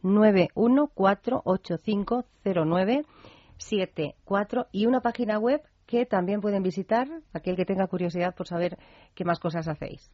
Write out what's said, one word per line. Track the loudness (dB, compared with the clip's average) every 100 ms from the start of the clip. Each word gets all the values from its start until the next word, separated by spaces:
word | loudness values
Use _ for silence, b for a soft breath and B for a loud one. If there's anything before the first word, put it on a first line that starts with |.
nueve | 2 4 6 6 2
uno | 2 2 4 2
cuatro | 2 2 2 -2 -4
ocho | 0 -2 -2 -6
cinco | -2 -4 -2 -4 -4 _
cero | -2 0
nueve | 2 2 2 0 -2 B B B B B
siete | -4 -2 -2 -4 -6 -6
cuatro | -4 -2 -2 -4 -4
y | 0
una | 2 2
página | 0 -2 -2 0
web | 2 0 -2 _ _
que | -2
también | 0 0 0 0
pueden | 0 0
visitar, | 0 -2 0 0 0 -6 -12
aquel | -10 -6
que | -2
tenga | 0 0 0
curiosidad | 0 -2 -2 -4
por | -4 -6
saber | -2 -2 -4 b b b
qué | -8
más | -2 -2
cosas | -2 -4 -4
hacéis. | -6 -8 -12 -20